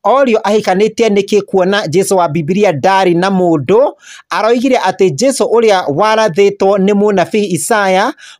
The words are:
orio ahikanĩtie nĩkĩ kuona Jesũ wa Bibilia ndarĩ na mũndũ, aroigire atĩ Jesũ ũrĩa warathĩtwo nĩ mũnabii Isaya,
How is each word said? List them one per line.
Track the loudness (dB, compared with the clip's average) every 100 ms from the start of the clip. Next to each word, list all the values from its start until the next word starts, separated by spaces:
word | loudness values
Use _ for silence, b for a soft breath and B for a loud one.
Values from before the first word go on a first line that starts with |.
orio | 0 0 2 0
ahikanĩtie | 0 -2 0 0 0 0 0
nĩkĩ | 0 0 -2
kuona | 0 -2 0 -2 -2
Jesũ | -2 0 0
wa | 0
Bibilia | -2 -4 0 0
ndarĩ | 0 0 2 2 0
na | 0
mũndũ, | 0 0 0 2 2 0 -4 B B _
aroigire | -4 0 0 0 0
atĩ | 0 0 -2
Jesũ | 0 -2 0
ũrĩa | 0 2 2 0 0 -2
warathĩtwo | 0 2 0 2 0 2 0 2
nĩ | 0
mũnabii | 0 0 0 -2 -2 -2
Isaya, | -4 -2 -2 0 0 -2 -6 B